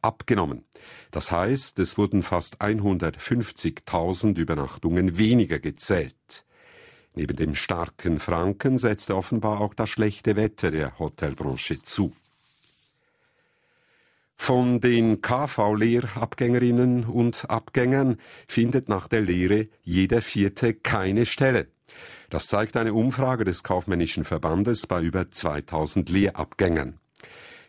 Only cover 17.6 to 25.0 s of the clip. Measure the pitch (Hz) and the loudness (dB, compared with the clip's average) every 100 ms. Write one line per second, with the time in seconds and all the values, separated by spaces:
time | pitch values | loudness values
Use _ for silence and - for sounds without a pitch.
17.6 | - 131 123 139 131 117 - - - - | -2 0 2 2 2 0 -6 -20 -4 0
18.6 | 117 131 117 98 - 113 95 90 90 104 | 2 0 0 -2 0 -2 2 2 2 2
19.6 | 107 _ 87 90 95 117 - 107 101 - | 0 _ -2 2 4 2 0 0 0 2
20.6 | 117 110 - 110 95 101 113 - 135 117 | 0 0 -2 -2 0 2 0 2 2 2
21.6 | - _ _ - - - - 80 - 104 | -2 _ _ -20 -20 -20 -8 -2 0 2
22.6 | 110 120 113 110 127 123 131 123 95 - | 0 0 0 2 0 2 0 0 0 -2
23.6 | - 92 98 87 80 - 76 80 80 87 | -2 -2 0 0 0 -2 -4 -2 0 0
24.6 | 107 110 - 90 | 0 0 0 -2